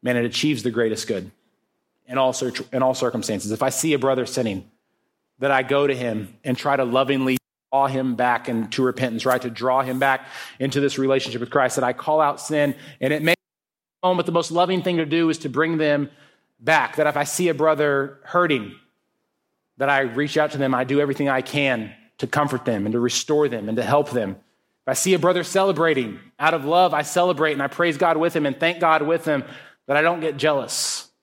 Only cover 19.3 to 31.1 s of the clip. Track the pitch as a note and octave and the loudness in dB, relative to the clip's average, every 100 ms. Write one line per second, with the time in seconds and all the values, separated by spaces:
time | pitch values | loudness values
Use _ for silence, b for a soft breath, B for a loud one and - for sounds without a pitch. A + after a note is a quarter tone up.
19.3 | _ _ _ _ _ C3+ C#3 C3+ A#2 D3 | _ _ _ _ _ 2 2 2 0 0
20.3 | D3+ D3+ D3+ C3+ C3 B2+ C#3+ D3 C#3 C#3 | 2 0 0 0 0 2 2 2 0 0
21.3 | C3 B2+ D3 C#3+ B2 G#2+ - _ _ B2+ | 0 0 0 0 0 -4 -12 _ _ -4
22.3 | - D3 C3 - A2 G2+ A#2 A#2+ - - | 0 0 0 -2 -2 0 0 0 -2 0
23.3 | D3+ D3 A#2 G#2 A2+ A2 C#3+ C#3+ B2 G2+ | 2 2 -2 -4 -4 2 2 2 -2 -2
24.3 | F#2+ _ _ _ _ - C3 F#3 F#3 E3 | -6 _ _ _ _ -6 -2 2 2 4
25.3 | F3+ D#3+ G3 G3 D#3+ E3 C#3 A#2 F#2+ - | 2 0 0 2 2 2 2 -2 -6 -18
26.3 | _ D3+ E3 C#3 E3+ F3+ D3+ D3 F3+ F3+ | _ 0 0 2 4 4 2 -2 0 2
27.3 | D#3 D#3 C#3+ C#3 - E3+ C#3+ F3+ D#3 E3 | 2 0 0 -4 0 0 2 2 2 2
28.3 | E3 D3 C3+ E3+ E3+ E3+ D#3+ D3 E3 D#3+ | 0 -2 0 -2 2 4 4 2 -2 0
29.3 | D3 A#2+ B B B - C#3 D#3+ E3+ D#3 | -2 -2 B B B -2 2 2 0 -4
30.3 | C#3+ D#3 D3 A2 - - - - | -2 0 0 -2 -6 -6 -6 -12